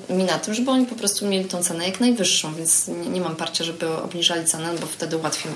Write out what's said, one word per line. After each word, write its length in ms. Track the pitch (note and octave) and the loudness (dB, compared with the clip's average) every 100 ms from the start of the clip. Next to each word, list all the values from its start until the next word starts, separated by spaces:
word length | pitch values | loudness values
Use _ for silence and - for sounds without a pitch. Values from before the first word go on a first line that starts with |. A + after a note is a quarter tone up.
| - | -2
mi 140 | F#3 | 0
na 160 | F#3 D#3+ | 2 0
tym, 140 | - | 0
żeby 180 | A3 C4 | 0 2
oni 140 | C4 B3 | 4 2
po 100 | A3 | 0
prostu 320 | G3+ - G3+ | 0 0 2
mieli 180 | F#3+ F#3 | 0 0
tą 180 | F3+ | -2
cenę 220 | F3 E3+ F3+ | -2 0 -2
jak 140 | F#3+ | 2
najwyższą, 560 | B3 A#3 F3 - D#3 D#3+ | 4 4 4 2 0 -2
więc 320 | E3 - - | 2 2 2
nie, 220 | F3 F3 | -4 -2
nie 120 | F#3 | -2
mam 140 | E3+ D#3+ | -2 -4
parcia, 280 | E3 - | -4 -2
żeby 240 | E3 D#3+ E3 | -4 -2 -2
obniżali 560 | D#3+ - F3 E3 E3+ D#3+ | -2 -4 0 2 2 0
cenę, 240 | D#3+ E3 E3+ | -2 -2 -4
bo 60 | D#3+ | -4
wtedy 300 | - D#3+ D#3+ | -4 -2 -2
łatwiej 340 | D3+ D3+ D#3+ | -2 -4 -6